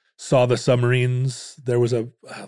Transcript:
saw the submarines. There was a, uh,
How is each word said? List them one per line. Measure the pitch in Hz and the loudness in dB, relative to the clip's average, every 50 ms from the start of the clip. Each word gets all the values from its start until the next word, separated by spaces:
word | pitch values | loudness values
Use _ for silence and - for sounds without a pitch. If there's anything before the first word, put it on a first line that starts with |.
| _ _ _ | _ _ _
saw | - - - 151 131 123 | -20 -4 0 2 4 4
the | 123 123 | 4 2
submarines. | 104 - - 127 123 120 120 123 127 123 127 127 123 131 135 120 - - - - - 131 | 0 2 2 2 2 2 2 0 0 0 0 0 -2 -2 -4 -6 -8 -14 -18 -20 -10 -6
There | 123 123 120 | -2 0 0
was | 120 113 127 | 0 0 0
a, | 117 113 123 - _ _ - | -2 -4 -6 -12 _ _ -18
uh, | - - - | -18 -18 -16